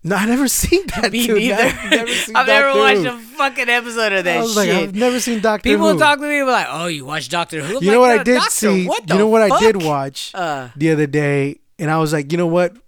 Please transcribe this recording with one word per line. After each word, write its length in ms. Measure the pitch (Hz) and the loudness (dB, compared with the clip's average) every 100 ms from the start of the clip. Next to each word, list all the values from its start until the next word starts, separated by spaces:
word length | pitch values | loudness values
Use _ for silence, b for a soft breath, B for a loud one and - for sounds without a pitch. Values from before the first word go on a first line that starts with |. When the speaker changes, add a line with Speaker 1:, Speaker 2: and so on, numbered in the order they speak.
Speaker 1:
No, 120 | 165 202 | -2 -2
I 100 | 214 | 0
never 220 | 247 269 | 0 0
<laughs> 140 | - | -2
seen 260 | - 349 359 202 | 0 0 0 -4
that, 160 | 226 | -2
Speaker 2:
Me 160 | 220 233 | -2 0
Speaker 1:
dude. 100 | 208 | 2
Speaker 2:
neither. 180 | 233 196 | 0 0
Speaker 1:
I've 300 | 233 - 214 | 0 -2 -2
never 160 | 214 233 | -2 0
seen 220 | 240 - 247 | -6 -2 0
Speaker 2:
<laughs> 0 | |
I've 120 | 262 | 2
never 200 | 277 277 | 4 4
Speaker 1:
Doctor 120 | 269 | 2
Speaker 2:
watched 200 | 415 - | 2 2
Speaker 1:
Who. 60 | 302 | 0
Speaker 2:
a 300 | 240 226 285 | -6 -14 -4
fucking 320 | 277 254 240 | -4 -2 0
episode 440 | 240 240 233 220 | 0 -2 -4 0
of 100 | 190 | 0
that 140 | 175 170 | 0 0
Speaker 1:
I 40 | |
was 140 | 233 208 | 0 0
like, 140 | 185 | 2
Speaker 2:
shit. 60 | 180 | 0
Speaker 1:
"I've 120 | 165 196 | -2 0
never 240 | 247 247 | 0 0
seen 220 | 247 226 | -2 -2
Doctor 280 | 220 214 240 | 0 0 0
Speaker 2:
People 220 | 202 320 | 2 4
Speaker 1:
Who." 60 | 165 | 4
Speaker 2:
talk 200 | 302 285 | 2 2
to 80 | 294 | 0
me 140 | 294 | -2
like, 240 | 269 233 139 | 0 0 -2
"Oh, 180 | 147 175 | -6 -6
you 180 | 156 131 | -8 -8
watch 240 | 156 123 | -8 -4
Doctor 320 | 175 170 160 | -6 -4 -8
Who?" 160 | 147 240 | -6 -2
I'm 60 | |
Speaker 1:
You 80 | 185 | 2
know 100 | 233 | 4
Speaker 2:
like, 80 | 247 | 6
Speaker 1:
what 20 | |
I 40 | 233 | 4
Speaker 2:
"Yo, 60 | |
Speaker 1:
did 120 | 240 254 | 2 2
Speaker 2:
Doctor, 140 | 427 | 0
Speaker 1:
see? 360 | - 214 190 180 | 0 0 0 0
Speaker 2:
what 140 | 415 180 | -4 -2
Speaker 1:
You 60 | 185 | 0
know 20 | |
Speaker 2:
the 80 | 214 | 4
Speaker 1:
what 140 | 220 208 | 4 4
I 80 | 233 | 4
did 160 | 220 202 | 4 2
Speaker 2:
fuck?" 100 | 156 | -2
Speaker 1:
watch 460 | 143 135 - - | -2 -4 -10 -12
Speaker 2:
Uh. 360 | 196 170 139 127 139 | -8 -6 -6 -10 -2
Speaker 1:
the 160 | 160 | 0
other 140 | 156 147 | 0 0
day, 540 | 147 143 143 139 - _ - | -2 0 0 -2 -6 _ -8
and 140 | 156 | -4
I 60 | 160 | -2
was 160 | 156 | 0
like, 180 | 151 139 | -2 -4
"You 60 | 170 | -2
know 100 | 175 | 0
what? 280 | 175 175 208 | 0 0 -4